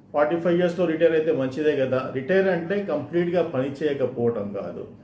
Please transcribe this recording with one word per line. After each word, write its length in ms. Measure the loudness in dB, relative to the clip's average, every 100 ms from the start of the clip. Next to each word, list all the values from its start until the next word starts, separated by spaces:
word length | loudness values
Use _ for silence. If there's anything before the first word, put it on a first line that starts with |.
| -6
ఫార్టీ 240 | 0 2 2
ఫైవ్ 220 | 2 2
ఇయర్స్‌లో 280 | 2 2 0
రిటైర్ 260 | 4 4
అయితే 200 | 4 2
మంచిదే 440 | 0 -2 0 0 2
కదా. 340 | 0 0 -2
రిటైర్ 340 | -6 0 2 4
అంటే 360 | 0 -2 -4
కంప్లీట్గా 580 | -2 -4 -2 -2 0 0
పని 260 | 0 -2 -4
చేయకపోవటం 840 | -2 -2 0 -2 0 -2 -2 -6
కాదు. 360 | -8 -8 -10 -14 -18